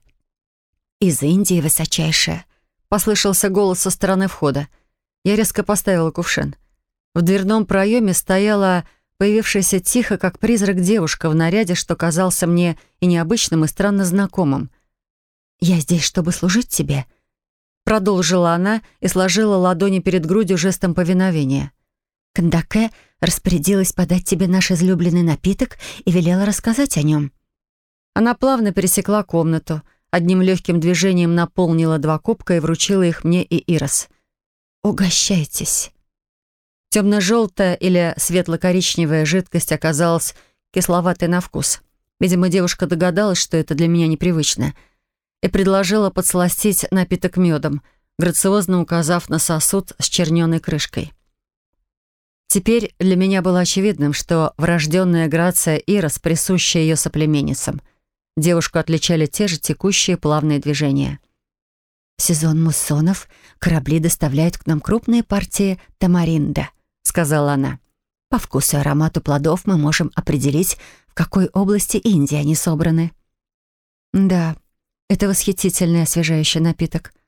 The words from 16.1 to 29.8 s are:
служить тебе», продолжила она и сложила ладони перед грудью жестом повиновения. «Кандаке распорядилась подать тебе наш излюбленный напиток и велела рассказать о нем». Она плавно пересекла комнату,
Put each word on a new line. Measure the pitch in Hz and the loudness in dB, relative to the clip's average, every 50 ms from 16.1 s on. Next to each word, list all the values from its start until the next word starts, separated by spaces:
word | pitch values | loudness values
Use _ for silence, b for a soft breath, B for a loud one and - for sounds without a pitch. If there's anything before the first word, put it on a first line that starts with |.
| - 185 160 170 | -2 -2 -2 -2
служить | 170 - - 180 180 240 247 - | -2 -2 -2 0 0 0 -2 -2
тебе», | - - 151 143 143 139 131 - _ _ _ _ _ _ _ _ _ _ _ _ _ _ _ | -4 -4 -2 -2 -4 -4 -6 -8 _ _ _ _ _ _ _ _ _ _ _ _ _ _ _
продолжила | - 214 214 190 208 196 180 180 156 185 180 175 170 170 | 0 0 2 2 2 2 2 2 2 2 2 2 2 2
она | 170 185 202 220 220 b b b b | 2 0 0 -2 -2 b b b b
и | - 180 | -4 -2
сложила | - 185 185 190 175 208 220 214 202 | 0 0 0 2 2 2 2 2 2
ладони | 185 180 185 185 160 196 202 190 185 | 2 2 2 2 2 0 0 0 0
перед | - 190 185 185 151 | 0 0 0 0 0
грудью | 156 190 220 220 170 190 | 0 0 0 0 0 0
жестом | 165 165 190 180 - - 180 165 | 0 0 -2 -2 0 -2 -2 0
повиновения. | 185 180 165 185 185 190 190 165 156 143 131 139 139 139 139 - _ _ _ _ _ _ _ _ _ _ _ | 0 0 0 2 2 2 0 0 0 0 0 -2 -2 -4 -6 -12 _ _ _ _ _ _ _ _ _ _ _
«Кандаке | - - 170 170 - 165 - - - 214 226 220 b b b b b b | -2 0 0 2 2 0 0 0 -2 -2 -2 -2 b b b b b b
распорядилась | - 175 - - - 185 175 160 147 190 202 196 190 - | -2 -2 -2 -2 -2 0 0 0 2 0 0 0 0 0
подать | - - 175 147 180 185 - | -2 -2 0 0 0 -2 0
тебе | - 196 156 190 | -2 -2 0 0
наш | 170 185 190 180 - | 2 2 2 2 0
излюбленный | 185 156 180 185 190 160 175 175 165 175 | 0 2 2 2 2 2 2 2 2 2
напиток | 175 165 147 - - 180 196 - 262 - - B B B B B B | 2 2 0 0 0 -2 -2 -2 -4 -6 -6 B B B B B B
и | - | 0
велела | 165 185 160 170 180 185 202 | 0 2 2 2 2 2 0
рассказать | 208 202 - - 226 226 277 277 277 - | 0 -2 -2 -2 -2 0 0 -2 0 0
о | 160 | 0
нем». | 143 151 151 151 147 139 - _ _ _ _ _ _ _ _ _ _ _ _ _ _ _ - | 0 2 2 0 -2 -4 -8 _ _ _ _ _ _ _ _ _ _ _ _ _ _ _ -6
Она | 190 220 240 247 | -2 -2 -2 0
плавно | - 254 262 269 240 220 202 | 0 0 0 0 0 -2 -2
пересекла | 175 196 180 - - 202 180 - 208 214 | -2 -2 -2 -2 -2 -2 -2 -2 -2 -2
комнату, | 196 - - 165 160 165 160 160 - - 160 156 | -2 -2 -2 -2 0 0 -2 -2 -4 -6 -8 -10